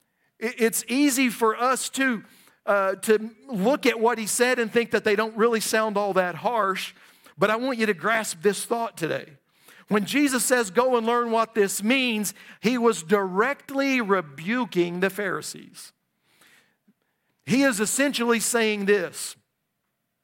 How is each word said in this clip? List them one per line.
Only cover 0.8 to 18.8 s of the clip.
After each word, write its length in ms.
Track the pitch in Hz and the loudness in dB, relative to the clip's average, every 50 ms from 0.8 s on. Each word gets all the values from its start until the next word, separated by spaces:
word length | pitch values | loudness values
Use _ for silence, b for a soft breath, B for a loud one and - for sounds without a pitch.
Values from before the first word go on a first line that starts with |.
| - - | -4 -2
easy 420 | 233 269 294 294 254 247 269 247 | 0 2 2 2 2 2 0 0
for 260 | 185 - 233 220 220 | 0 0 0 0 0
us 340 | 220 240 254 262 240 - - | 2 0 0 0 -2 -4 -6
to, 340 | - 254 269 262 240 196 b b b b b b b b _ | -4 -2 0 0 0 -2 b b b b b b b b _
uh, 300 | - 202 202 196 190 196 | 0 2 2 2 0 -2
to 340 | 190 - 226 220 208 220 220 - _ - 277 | -2 2 2 2 2 2 -2 -12 _ -12 -8
look 380 | 262 190 185 233 285 - - | -4 0 2 2 2 2 2
at 140 | 254 226 233 | 0 2 2
what 180 | 220 226 240 226 | 2 2 2 0
he 80 | 220 | -2
said 320 | 185 - - 240 247 254 247 | -4 -2 0 2 2 2 0
and 160 | 233 214 - | -2 0 0
think 160 | 240 233 226 | 0 0 0
that 140 | - 214 - | 0 0 2
they 120 | 220 208 | 2 2
don't 220 | 202 220 220 220 - | 2 0 0 0 0
really 220 | 214 240 233 220 | 2 2 2 0
sound 360 | - - - 220 220 220 208 | 0 0 0 0 0 0 0
all 180 | 202 208 202 190 | -2 -2 0 2
that 200 | 185 185 180 170 | 2 0 0 -2
harsh. 640 | 151 143 208 240 226 202 190 190 190 - - b b b b b b b b b - | -4 -2 -2 0 0 0 0 -2 -4 -6 -10 b b b b b b b b b 0
But 140 | 165 208 | 0 0
I 60 | 214 226 | 2 0
want 200 | 247 269 262 226 | -2 -2 -2 0
you 80 | 220 | 0
to 80 | 208 208 | 0 0
grasp 480 | 160 151 202 226 226 214 - - 170 | 0 -2 -2 -2 -2 -2 -4 -6 -2
this 240 | 156 208 196 - - | 0 0 0 0 -2
thought 320 | - 240 233 233 220 - 151 | -4 -4 -4 -4 -6 -6 -6
today. 360 | 165 151 139 131 - - 147 - b b b b b b b b b - | -4 -4 -4 -6 -8 -10 -18 -20 b b b b b b b b b -2
When 180 | 196 214 202 | 0 0 0
Jesus 380 | - - 277 294 277 262 247 - | 0 0 0 2 2 2 0 0
says, 280 | - 262 247 233 190 | 2 2 2 0 0
"Go 260 | 175 214 247 262 254 233 | 0 0 2 2 2 0
and 80 | 226 | 2
learn 240 | 220 240 240 240 233 | 0 0 0 0 0
what 240 | 226 226 226 220 - | 0 0 -2 0 0
this 300 | 226 202 190 196 - 196 | 0 0 0 0 -2 0
means," 500 | 214 254 269 254 247 220 214 208 165 B B B B B B | 0 0 2 0 0 -2 -2 -4 -6 B B B B B B
he 160 | - 208 254 | -2 0 0
was 280 | 247 233 233 220 165 160 | 2 2 2 2 0 0
directly 1000 | 160 202 208 196 185 180 190 220 262 285 - - - 277 269 277 277 262 254 | 0 0 0 0 0 0 0 0 0 -2 -6 -10 -6 -4 -2 0 0 0 0
rebuking 1000 | 233 190 196 185 165 147 139 139 160 185 226 254 247 185 - 180 170 175 170 180 | 0 2 0 0 0 -4 -10 -10 -6 -4 -2 -2 -4 -2 0 -2 -2 0 -2 -2
the 120 | 180 190 | -2 -2
Pharisees. 840 | 190 196 208 190 160 151 151 - - - - - - - - - _ _ _ _ _ _ b b b b b b b b b b b b b _ _ _ _ _ _ _ _ _ _ _ _ | -2 -4 -6 -6 -6 -6 -8 -12 -14 -16 -18 -20 -20 -20 -20 -20 _ _ _ _ _ _ b b b b b b b b b b b b b _ _ _ _ _ _ _ _ _ _ _ _
He 160 | - 180 262 | 0 2 4
is 180 | 277 269 240 180 | 4 4 2 2
essentially 600 | 214 185 - - 269 285 226 - 233 240 233 226 | 0 0 0 0 0 0 0 0 0 2 2 2
saying 460 | - - - 233 220 220 214 208 | 0 0 0 0 0 0 0 0